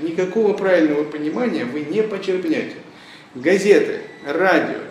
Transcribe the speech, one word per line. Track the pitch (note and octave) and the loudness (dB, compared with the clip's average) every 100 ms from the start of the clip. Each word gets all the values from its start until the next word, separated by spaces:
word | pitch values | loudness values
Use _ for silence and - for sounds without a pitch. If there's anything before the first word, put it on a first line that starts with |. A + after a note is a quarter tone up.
Никакого | D#3+ E3 F#3 A3+ G#3 | -6 -2 -2 2 0
правильного | - G3 F3+ D#3 D3 | 2 2 4 4 2
понимания | D3+ D3+ D3+ F#3+ B3 D#3+ B2 | -2 -4 -6 -2 -2 -2 -4
вы | D3 | -6
не | D3 F#3+ | -4 -2
почерпнете. | G#3+ G3 - F#3 E3+ C3+ G#2+ - - - - - - B2+ | -2 -4 -4 -2 -2 -2 -4 -12 -20 -20 -20 -20 -18 -4
Газеты, | C3+ F#3+ G#3 E3 - - - - C#3 | 2 2 6 6 4 -4 -10 -14 -6
радио, | D#3+ F#3 E3 - G#2+ - | 0 4 2 0 -6 -10